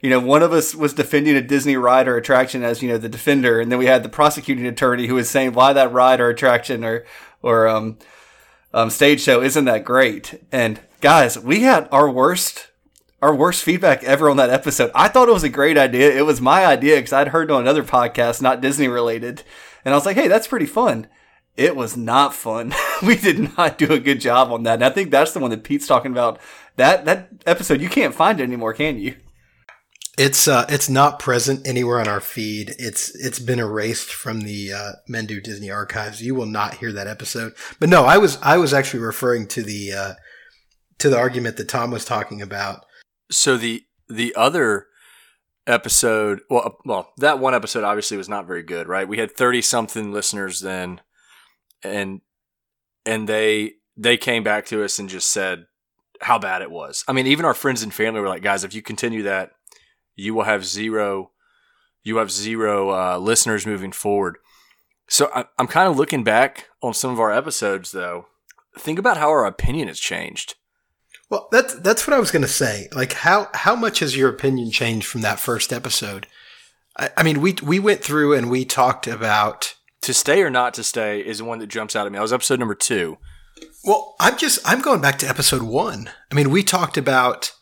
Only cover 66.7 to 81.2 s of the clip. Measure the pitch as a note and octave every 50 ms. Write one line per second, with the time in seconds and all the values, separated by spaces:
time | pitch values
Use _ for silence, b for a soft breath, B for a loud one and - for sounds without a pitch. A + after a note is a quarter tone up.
66.7 | _ _ - B2 A2+ - - C3 B2+ A2+ A2+ G#2+ G#2 A#2+ C3+ D#3+ - - A#2+ G#2
67.7 | G2 F#2+ F2+ - - F#2+ F2+ F2 F2 F2 F2+ _ _ _ _ _ - _ _ _
68.7 | _ - - D#3 D#3+ F3 G3+ A#3+ G#3 - B3+ B3 D#3+ D3 - G2 F#2 - - -
69.7 | C3 D#3+ D3+ E2+ D#2 - - - F#2 F2 E2+ - - - - - - _ _ _
70.7 | _ _ _ _ _ _ _ _ b b b _ G#3+ G3 - - - A#3 - -
71.7 | - - F3 F#3+ A3 A3+ - - D4 C4+ A3 - - E3 C#3 A#2 - - C3+ A#2+
72.7 | G#2 G2+ G2 - - C3 B2+ C3 - - - E3 F#3 G#3 G3+ - - - - F#3+
73.7 | A3+ A#3+ A#3 A3 - - E3+ D3 B2+ C3+ C3 C3 - - - C#3 C3 B2+ A#2+ A2+
74.7 | A2 - A#2+ A#2 A2+ A2 G2+ - - B2 A2 G#2 G#2+ - - - A#2+ A2 - -
75.7 | B2+ A#2 - B2+ - - - G2+ G2+ G2 - b b b b b b b b b
76.7 | b b b b _ - - - - - D#3+ D#3+ D3+ C#3+ D3 F#3+ F#3 - - C#3+
77.7 | E3 F#3+ G3 G#3+ G3+ - - - C#3+ D3+ D3 C#3+ D3 C3+ A#2+ A#2+ B2+ C3 B2+ C3
78.7 | - - B2+ B2+ C3 - - A#2+ A2+ G#2+ A2+ A2 G#2+ G#2+ G#2+ G#2+ - - - -
79.7 | - _ _ _ _ _ - - B2+ - - - D3 F#3+ F#3+ D#3 B2+ B2+ B2 B2
80.7 | - - A2+ - - B2 A2 G#2+ G#2 G#2